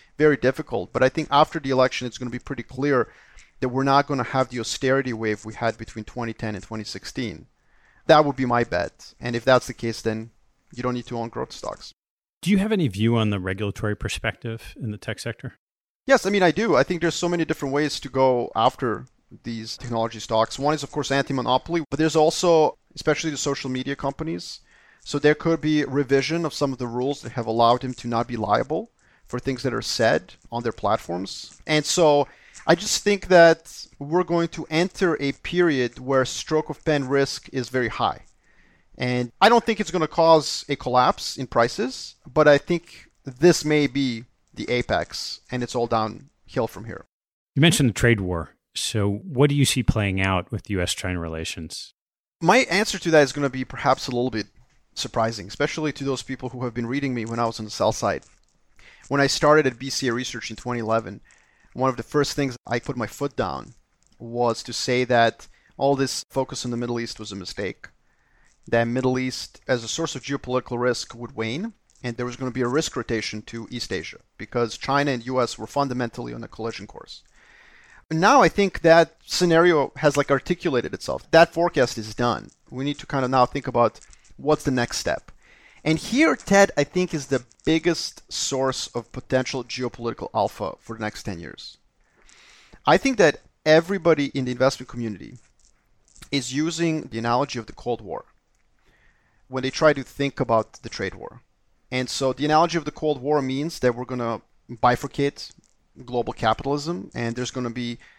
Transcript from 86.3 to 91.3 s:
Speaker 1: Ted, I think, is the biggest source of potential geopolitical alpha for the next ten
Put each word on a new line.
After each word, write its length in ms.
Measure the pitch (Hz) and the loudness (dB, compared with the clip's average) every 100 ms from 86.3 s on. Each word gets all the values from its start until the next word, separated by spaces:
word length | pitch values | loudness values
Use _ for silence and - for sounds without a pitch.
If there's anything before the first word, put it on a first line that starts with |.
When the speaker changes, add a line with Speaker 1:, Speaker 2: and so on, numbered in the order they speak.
| 269 | 2
Speaker 1:
Ted, 360 | - 196 196 - | 4 6 6 2
I 60 | |
think, 300 | 143 185 180 | 0 0 -2
is 140 | 156 131 | -4 -2
the 160 | 131 - _ | -4 -4 _
biggest 580 | - 160 170 160 - - - | 0 0 2 -2 -4 -12 -12
source 560 | - - 135 135 123 - | -6 -4 0 0 -2 -6
of 240 | 120 - | -8 -10
potential 520 | 131 - 131 127 131 | -12 -2 0 0 -4
geopolitical 680 | 123 - 123 - 117 - - | -6 -6 -8 -6 -8 -6 -4
alpha 420 | - 101 - 98 - | 0 -2 -2 -8 -8
for 160 | - 113 | -12 -8
the 60 | |
next 220 | 107 - | -8 -8
ten 160 | - | -10